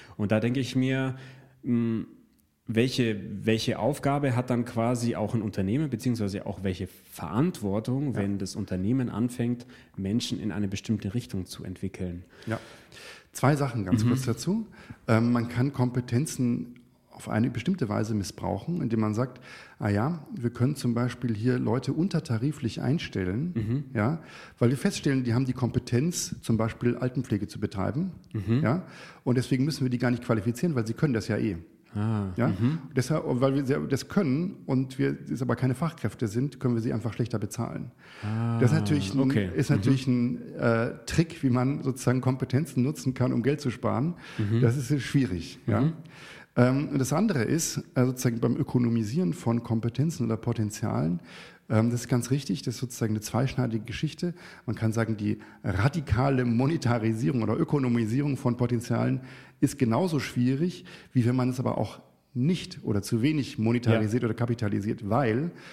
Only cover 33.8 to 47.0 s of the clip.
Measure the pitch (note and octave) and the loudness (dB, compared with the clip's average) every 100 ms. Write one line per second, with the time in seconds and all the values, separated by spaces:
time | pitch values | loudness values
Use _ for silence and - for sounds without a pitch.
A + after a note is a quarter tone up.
33.8 | D3 C3+ - G#3 D#3+ C3+ F3+ - - C3 | 0 -2 0 0 2 2 -2 -6 0 0
34.8 | C3 - C#3 C#3+ - B2+ B2 A#2+ B2+ B2 | 0 0 -2 -2 -6 -4 0 2 2 0
35.8 | E3 - G#2+ - A2 A2+ C#3 - B2+ A#2 | -2 -2 -6 -2 -2 0 -2 -2 0 0
36.8 | A2+ A2+ G#2+ - A#2 G#2+ G2+ - - - | 0 -2 -2 -2 -2 -2 -4 -6 -6 -6
37.8 | - - - - G#2 A2 A#2 A#2 A#2 D#3 | -10 -14 -20 -10 -4 -2 0 4 6 6
38.8 | G#3 D3 - C3+ C3 A#2 F#2 D3 C#3+ A2+ | 4 2 2 2 4 2 2 0 2 4
39.8 | A#2+ C3 C3 B2 A#2+ - - - A#2+ A2+ | 4 4 2 2 2 -2 -8 0 2 4
40.8 | A#2+ - - - E3+ - C3+ B2 B2+ D3+ | 2 -4 -4 0 0 2 2 2 2 0
41.8 | C#3 B2 - B2+ C3 C3 C3 C3+ D#3+ - | -4 -2 2 2 2 0 0 0 0 0
42.8 | B2 - C3 B2 B2+ B2 A#2+ D3 B2+ - | 0 0 -4 0 0 2 0 0 -2 -2
43.8 | A2 G#2 D#3 E3+ - - G#2 A2+ A#2+ C#3 | 0 0 -2 -4 -8 -4 0 4 4 4
44.8 | B2+ C#3+ - C#3 B2 F2+ - - - A2 | 0 -2 2 2 2 0 -6 -8 0 2
45.8 | D3+ D#3+ - - - - - - B2 C3+ | 2 0 -12 -18 -18 -20 -2 4 4 4
46.8 | D3+ C#3+ | 0 0